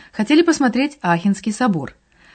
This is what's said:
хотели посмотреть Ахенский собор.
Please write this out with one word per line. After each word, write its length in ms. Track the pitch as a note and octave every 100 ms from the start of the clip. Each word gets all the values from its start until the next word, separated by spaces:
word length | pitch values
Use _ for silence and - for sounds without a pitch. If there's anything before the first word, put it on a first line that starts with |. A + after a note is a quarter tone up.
| -
хотели 280 | - G#3+ D#4
посмотреть 560 | E4+ D#4 B3+ A#3+ D4 -
Ахенский 500 | F3 E3+ G3+ F#3+ A3
собор. 440 | G#3 B3 E3 B2+ - _ _ _